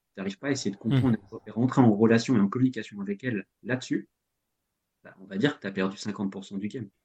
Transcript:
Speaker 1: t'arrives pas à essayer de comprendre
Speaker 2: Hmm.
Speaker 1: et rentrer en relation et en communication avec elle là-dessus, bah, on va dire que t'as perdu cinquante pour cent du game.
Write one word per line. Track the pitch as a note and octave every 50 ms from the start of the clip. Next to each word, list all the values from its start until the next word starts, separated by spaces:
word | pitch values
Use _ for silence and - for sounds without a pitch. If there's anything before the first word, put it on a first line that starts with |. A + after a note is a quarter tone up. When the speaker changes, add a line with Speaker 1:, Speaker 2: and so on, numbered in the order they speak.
| _ _ -
Speaker 1:
t'arrives | G2+ F#2+ G2 - -
pas | - C#3+
à | C#3
essayer | C3 - - G2
de | -
comprendre | - A#2 C3+ C3 A#2+ B2+ A2+ - - -
Speaker 2:
Hmm. | - - -
Speaker 1:
et | G#2+ -
rentrer | G#2+ A#2+ B2 - C#3 B2+
en | A2+ G#2
relation | G2+ A2+ A2 A2+ A#2 A#2 - C3
et | G#2+
en | G2 G2
communication | - B2 B2+ B2+ B2+ A2 G#2+ - G#2 G2+
avec | G2 G2 G2+ G2 -
elle | B2+ A2 G2 G2 _ _ _ -
là-dessus, | G#2 B2+ B2+ - - D3 F#3+ - _ _ _ _ _ _ _ _ _ _ _ _ _ _ _ _ _ _ _ -
bah, | - - F#2+
on | F#2+
va | F#2+ G2 G2
dire | B2 C#3+ -
que | -
t'as | - G2
perdu | G2 G2 F#2+ F#2+ G2
cinquante | - - G#2+ G2 - G#2 G2
pour | - G2 F#2+
cent | - G2+ F#2+
du | G2+ G#2+
game. | - C3+ A2 - _ _ _